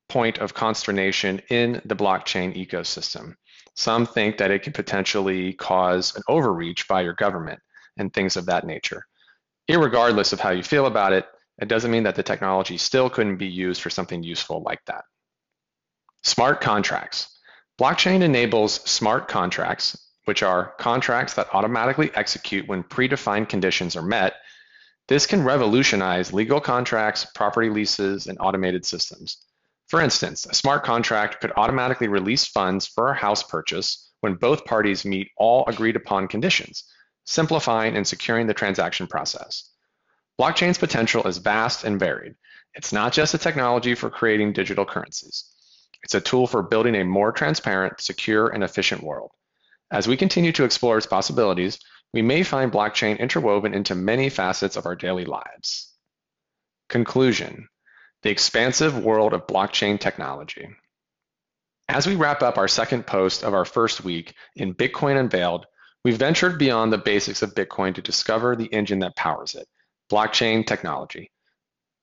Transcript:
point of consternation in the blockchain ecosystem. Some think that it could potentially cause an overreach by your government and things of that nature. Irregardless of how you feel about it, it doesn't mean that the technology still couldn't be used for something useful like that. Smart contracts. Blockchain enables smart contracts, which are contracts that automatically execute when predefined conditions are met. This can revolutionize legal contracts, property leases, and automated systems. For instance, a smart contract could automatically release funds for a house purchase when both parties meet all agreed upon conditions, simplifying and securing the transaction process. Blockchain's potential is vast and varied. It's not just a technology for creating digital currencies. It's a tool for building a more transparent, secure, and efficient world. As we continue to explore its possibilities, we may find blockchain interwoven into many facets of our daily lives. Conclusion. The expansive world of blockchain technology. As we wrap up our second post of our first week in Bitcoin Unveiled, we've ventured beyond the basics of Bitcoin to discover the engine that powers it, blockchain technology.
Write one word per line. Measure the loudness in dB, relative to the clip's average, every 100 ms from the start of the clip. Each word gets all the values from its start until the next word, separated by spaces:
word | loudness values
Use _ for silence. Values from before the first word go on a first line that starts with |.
| -4
point | 0 0 0
of | -6
consternation | -2 -2 -2 -2 0 0 0 -2 -4 -2
in | 0 0 -2
the | -6 -2
blockchain | 0 0 -2 -4 -4 -6
ecosystem. | -8 -6 -6 -8 -8 -10 -14 -20 _ -20 -18
Some | -6 0 2 0
think | 0 0 2
that | 2
it | 0
could | -2
potentially | -8 -4 -2 0 0 0 -2 -4
cause | -6 0 2 4 2 0 -4
an | 0
overreach | 2 2 0 -4 -6 -2
by | 0
your | 0
government | 0 -2 -2 -6 -12 _ -20 -16 -8
and | -6
things | -2 -2 -2
of | -2
that | -2 -2
nature. | -8 -8 -10 -14 _ _ _ _ _ 0
Irregardless | 2 4 4 4 4 2
of | 0
how | 0
you | -2
feel | 2 2 4
about | 4 4
it, | 4 0 -8 _ _
it | -2
doesn't | 0 2
mean | 2
that | 2
the | 0
technology | -2 -2 0 0 0 -4
still | 0 2 2
couldn't | 2 -2 -2
be | -4
used | -4 -4 -4
for | -6
something | -6 -6 -6
useful | -6 -8 -6 -6
like | -6 -8 -10
that. | -12 -16 _ _ _ _ _ _ _ _ _ _ _
Smart | -2 2 2 2
contracts. | 0 0 0 -4 -6 -10 -10 _ _ -20 _ 0
Blockchain | 0 2 2 4
enables | 4 4 4 2 2 0 -2
smart | -2 0 0 0
contracts, | -2 -2 -2 -4 -4 -4 -6 _ _ -4
which | 0
are | 2 2 0 -4
contracts | 0 0 2 0 0
that | -2 0
automatically | 0 2 2 0 2 0
execute | 0 -2 -4 -4 -4 -4
when | -6
predefined | -4 -2 0 0 0 0 0
conditions | 0 0 0 -2 -4
are |
met. | -2 2 0 0 -12 -20 _ -20 _ _ 0
This | 2 4
can | 2
revolutionize | 4 4 4 4 4 2 2 0 0
legal | -2 0 0
contracts, | 2 0 0 0 0 -2 -6 -2
property | 0 2 2
leases, | 2 0 0 -2 -2 -6
and | -4
automated | -2 0 0 -2 -4
systems. | -6 -8 -8 -14 -14 _ _ _ _ -4
For | 0
instance, | 2 2 -2 -6 -4
a | -2
smart | 0 0
contract | 0 0 2 0 0 -2
could | -4 2
automatically | 2 2 0 0 0
release | 0 2 0 0
funds | 0 0 0 -2
for | 0 0
a | 2
house | 0 0
purchase | -2 -6 -4 -4 -4 -6 -12 _
when | -4 0
both | 2 2 2
parties | 2 2 0 -2
meet | -4 -4 0
all | 4 4 4
agreed | 0 0 0
upon | 0 -2 0
conditions, | 0 0 0 -2 -12 -18 _ _ _ -4
simplifying | 0 2 2 2 2 2 0
and | -2
securing | -4 0 0 2
the |
transaction | 0 0 0 -2 -4 -6
process. | -6 -6 -8 -10 -14 -14 _ _ _ _ _ _ 0
Blockchain's | 0 4 2 2
potential | 0 2 2 2 0
is | -2
vast | 0 2 0 -2
and | -2 0
varied. | 0 -2 -8 -18 _ -20 _
It's | -14 -6
not | -2 0
just | 2 2
a | 0
technology | -2 0 2 2 2 -2
for | -4
creating | 0 2 4 2
digital | 0 -2 -2 -2
currencies. | -4 -8 -12 -12 -14 -14 _ _ _ _ -18
It's | -4 -2
a |
tool | 2 2 2
for | 2
building | 2 2 4 2
a | 2
more | 2 2
transparent, | 2 -2 -2 0 0 -2 -4
secure, | -8 -6 0 2 2
and | 0
efficient | -2 -2 -2 -2
world. | -6 -10 -12 _ _ _ _ _ _
As | -2 0
we | 2
continue | 2 2 2
to | 4
explore | 2 2 2 2
its | 2
possibilities, | 0 0 2 2 2 -2 -4 -14 -20 _
we | 0
may | 2 2
find | 0 0 0
blockchain | 0 0 0 -2 0
interwoven | -2 0 2 2 0
into | -2 -2
many | -2 0 0 0
facets | -2 -2 -2 -4 -4
of | -6
our | -6
daily | -4 -4 -6
lives. | -8 -10 -12 -10 -10 -12 _ _ _ _ _ _ _ _ _ -4
Conclusion. | -2 0 2 2 2 -4 -12 -20 _ _ _ _ _
The | -2
expansive | 0 0 2 0 2 0 2
world | 2 2 2
of | 0 -2
blockchain | 0 0 0 0 0
technology. | -2 -4 -8 -8 -12 -16 -18 -20 _ _ _ _ _ _ _ _ _ _ -4
As | 0 0
we | 2
wrap | 2 2
up | 2 2
our | 2
second | 2 0 -2 0
post | 0 2 0
of | 0
our | 0 0
first | 0 0 -2
week | -6 -6 -8 -18 -20 -8
in | -6
Bitcoin | -2 -4 0 0 2
Unveiled, | 2 0 0 -2 -8 _ -20 _
we've | 0 2
ventured | 2 2 2 2
beyond | 2 4 2
the | 2
basics | 2 0 0 -4
of | -4
Bitcoin | -2 -4 -2 -4 -4
to |
discover | -4 -4 0 0 0 -2
the | -2
engine | -2 0 -2
that | -2 -4
powers | -4 -4 -6
it, | -12 -16 _ _ _ -2
blockchain | 0 2 2 2 2 0
technology. | -2 -4 -8 -10 -14 -18 _ _ _ _ _ _ _